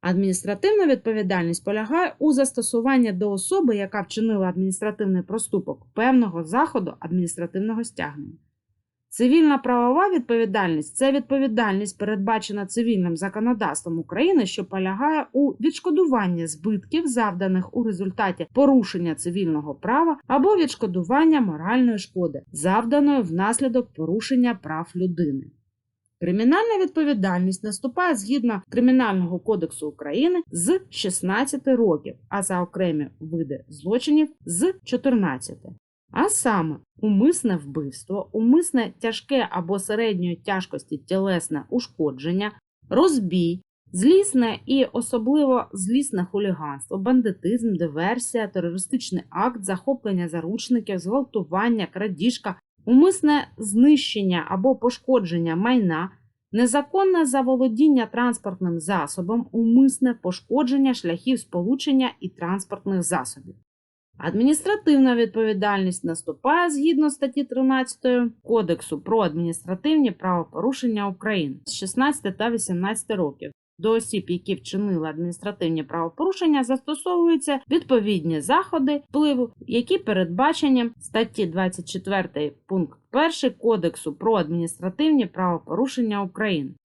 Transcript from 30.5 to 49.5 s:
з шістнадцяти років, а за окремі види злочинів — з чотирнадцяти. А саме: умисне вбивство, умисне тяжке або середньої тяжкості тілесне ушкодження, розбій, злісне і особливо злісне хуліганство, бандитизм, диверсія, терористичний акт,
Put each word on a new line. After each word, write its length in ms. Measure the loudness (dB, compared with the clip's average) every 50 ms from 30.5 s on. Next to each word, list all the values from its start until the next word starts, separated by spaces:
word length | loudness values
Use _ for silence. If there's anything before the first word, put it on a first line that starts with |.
з 300 | -6 -4 0 0 0 0 -2 -6
шістнадцяти 840 | -10 -6 -4 -4 -4 -2 -2 -2 0 0 0 -2 -4 -4 0 2 2
років, 400 | 4 4 2 2 0 -2 -10 -16 _ _ _
а 140 | -6 -6 -4
за 200 | -2 -2 -2 -4
окремі 460 | -4 _ -2 -2 -2 0 -2 -4 -6 -10 _
види 440 | -14 -8 -6 -6 -6 -6 -8 -12 -12 _
злочинів — 600 | -20 -12 -6 -2 -2 -2 0 2 4 4 4 2 -2 _ _
з 300 | -8 -4 0 0 0 -2 -4 _
чотирнадцяти. 840 | -4 -4 -2 0 2 2 2 2 0 -2 -4 -8 -14 -16 -16 _ -20 -20 -20 _ _ _ _ _ _
А 180 | -2 -2 0 0
саме: 480 | 0 0 0 2 2 2 0 -2 -4 -8 _ _ _ _
умисне 560 | -2 2 2 4 4 4 2 2 0 -2 -2
вбивство, 720 | -2 -4 -6 -8 -6 -6 -8 -10 -14 -10 _ -6 -8 -8 -6 -4
умисне 600 | 0 4 4 4 4 4 2 0 -2 -2 -2 -6 _
тяжке 480 | -6 -6 -6 -6 -6 _ -2 -2 -2 -2
або 280 | -4 -6 -4 -2 -4 -4
середньої 580 | -4 -4 -2 -2 0 0 0 -2 -2 -4 -4
тяжкості 600 | -6 -4 -4 -4 -4 -4 -6 -10 -12 -10 _ -12 -12
тілесне 680 | -8 -4 -2 -2 0 0 -2 -2 -2 -4 -6 -8 -6 _
ушкодження, 840 | -4 -4 -4 -6 _ _ -4 -4 -4 -4 -6 -4 -2 -2 -2 -4 -8 -12 _ _ _ _ _ -2
розбій, 720 | 2 4 4 4 2 0 -2 0 0 0 0 0 -2 -4 -10 _ _ _ _ _ -6
злісне 640 | 0 4 6 6 6 4 4 0 0 0 0 -2 -8 -6
і 180 | -2 0 0 0
особливо 800 | 0 -2 -6 -6 -4 -4 -4 0 0 2 2 2 2 2 0 0 -4 -8
злісне 540 | -8 -4 0 0 0 0 0 -2 -4 -4 -2 -2
хуліганство, 640 | -4 -2 -2 -2 -4 -6 -10 -10 -12 -10 -8 -8 -4
бандитизм, 760 | 0 2 2 4 4 2 -2 -4 -4 -2 -2 0 0 -2 -2
диверсія, 720 | -2 -2 -4 -4 -2 -2 -2 -2 -4 -6 -6 -4 -4 -4 -4
терористичний 760 | -4 -4 -4 -4 -6 -6 -8 -4 -4 -6 -4 -4 -6 -8 -8 _
акт, 340 | -6 -2 -2 -2